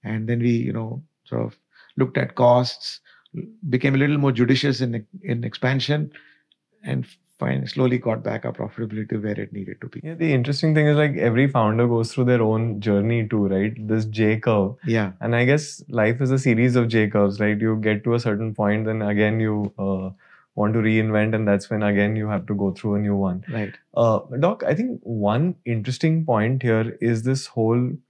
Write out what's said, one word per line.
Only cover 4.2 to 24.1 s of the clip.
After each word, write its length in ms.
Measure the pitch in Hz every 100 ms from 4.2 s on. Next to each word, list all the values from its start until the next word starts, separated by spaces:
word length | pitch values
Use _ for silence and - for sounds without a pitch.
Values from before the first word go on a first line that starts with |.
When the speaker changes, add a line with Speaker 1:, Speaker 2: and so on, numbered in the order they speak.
| 139
Speaker 1:
judicious 480 | 117 123 131 143 120
in, 240 | 127 113 107 190
in 240 | - 120 117
expansion, 680 | - 127 135 120 151 151 - - _ _ _ _ _
and 240 | - 67 - _ _ _
fin-, 260 | - - 131
slowly 320 | - 127 123
got 240 | 120 110
back 220 | - 110
our 80 | 120
profitability 720 | - 104 - 113 107 107 110
where 160 | 104 104
it 140 | 101
needed 260 | 104 98 95
to 80 | -
be. 140 | -
Speaker 2:
Yeah, 120 | 156 165
the 180 | 165
interesting 420 | 135 123 139 160 156
thing 120 | 151
is, 100 | 147
like, 180 | 151 135
every 320 | 120 113 139
founder 400 | 131 107 113 120
goes 260 | 117 113
through 120 | - 123
their 160 | 123
own 400 | 110 110 117 101
journey 440 | 107 101 107 117 107
too, 180 | 110 98
right? 260 | 95 104 117 107
This 160 | 110 110
J 320 | 107 110 110
curve. 380 | 120 107 98 123 151
Speaker 1:
Yeah. 280 | 113 101 95
Speaker 2:
And 120 | 110
I 120 | 120 123
guess 360 | 151 147 - -
life 320 | 117 107 120
is 120 | 131
a 60 | 135
series 380 | 131 113 123 123
of 140 | 117
J 200 | 113 107
curves, 300 | 104 101 101
right? 200 | 107 107
You 180 | 110 110
get 260 | 107 104
to 120 | 120 117
a 40 |
certain 340 | 117 104 113
point, 320 | 107 104 107 110
then 160 | 110
again 380 | 104 104 107 113
you, 340 | 110 104 101 -
uh, 300 | 98 95 95 92 _ - _ -
want 180 | 104
to 60 | 113
reinvent, 540 | 110 110 110 107 107
and 140 | 110 104
that's 220 | 101 -
when 100 | 107
again 340 | 104 101 104 110
you 120 | 107
have 180 | 101 90
to 80 |
go 180 | 101 98
through 220 | 92 107
a 60 | 101
new 160 | 104 101
one. 280 | 95 90 -
Speaker 1:
Right. 220 | 113 101 - _ -
Speaker 2:
Uh, 240 | 117